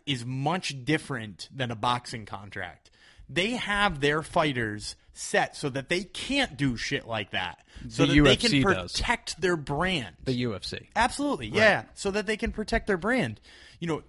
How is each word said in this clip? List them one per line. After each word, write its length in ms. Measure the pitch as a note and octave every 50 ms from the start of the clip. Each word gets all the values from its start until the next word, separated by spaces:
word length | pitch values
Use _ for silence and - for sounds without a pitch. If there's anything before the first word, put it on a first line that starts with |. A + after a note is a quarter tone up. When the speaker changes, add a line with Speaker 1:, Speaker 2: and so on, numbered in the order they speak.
| -
Speaker 1:
is 180 | D3 C#3 A#2+ A#2
much 600 | B2+ C3 C3+ C#3 D3+ F3 F#3+ - - C#3 C3 A#2+
different 640 | D3 D#3 D3+ - - C3+ A2+ A2 G#2 E2+ - - -
than 200 | - C3+ B2+ A#2
a 40 | A#2
boxing 480 | G2+ B2 B2 B2 A#2+ - - C3 A2+ G2+
contract. 640 | - A2 F#2+ G#2 F#2+ - G2+ F2+ F2 - _ _ - _ _ - - - - - -
They 240 | C3+ E3+ F#3+ A#3
have 480 | B3 G3+ - G3 G#3 G3+ G#3 G3 D#3+ C3+
their 220 | C#3+ C#3+ D3+ D#3+
fighters 720 | D3+ - - F3 D#3 D3+ B2+ B2 A2+ G#2+ G#2 G#2 - - - _ _ _
set 440 | - - - - - F#3+ D3 - -
so 140 | - D3+ C#3
that 180 | A#2+ C3+ C3+ -
they 160 | F3 F#3 G3
can't 520 | - - - - - C#4 C#4+ B3 - C#3 A2+
do 180 | C#3+ C3 A#2
shit 320 | G#2 - - C#3+ B2+ - A#2
like 220 | A2+ G#2+ G2+ -
that. 340 | G#2+ F#2+ F2+ F2 - _ _ _ - - - A#2
So 140 | A2 -
Speaker 2:
The 40 | C#3
Speaker 1:
that 60 | C#3
they 20 | C#3
Speaker 2:
U 100 | D3 D3 -
F 120 | A3 -
C 220 | A#3+ A3+ D3 C#3
Speaker 1:
can 100 | C3 - -
Speaker 2:
does. 180 | F#3 F3 -
Speaker 1:
protect 480 | - - - - A#3 - - - - D#3+
their 160 | F#3 F3+ F3
brand. 580 | D#3 C3 C#3+ C#3+ D3+ F3+ F#3+ F#3 C#3+ A2 F2 - - -
Speaker 2:
The 100 | C3 B2+
U 200 | B2 B2 A#2 G2
F 100 | F2+ -
C. 260 | - - - - - -
Speaker 1:
Absolutely, 560 | G#3+ A#3 - - C#4 C#4+ C#4+ A#3 C#3+ A2+ G#2
Speaker 2:
Right. 60 | D#3
Speaker 1:
yeah. 260 | G#3 A3 G#3 F3 A#2 G2 - -
So 160 | - - G3
that 140 | F#3+ G#3+ F#3
they 100 | A3 G#3+
can 160 | - A#3 G#3+
protect 340 | - A3 G#3+ - A3+ A3 -
their 120 | - F#3+ E3
brand. 420 | F3+ A3+ C4 B3 D3 A2+ G#2+ - - - - - - - - -
You 100 | E3+ E3
know, 140 | D3+ - -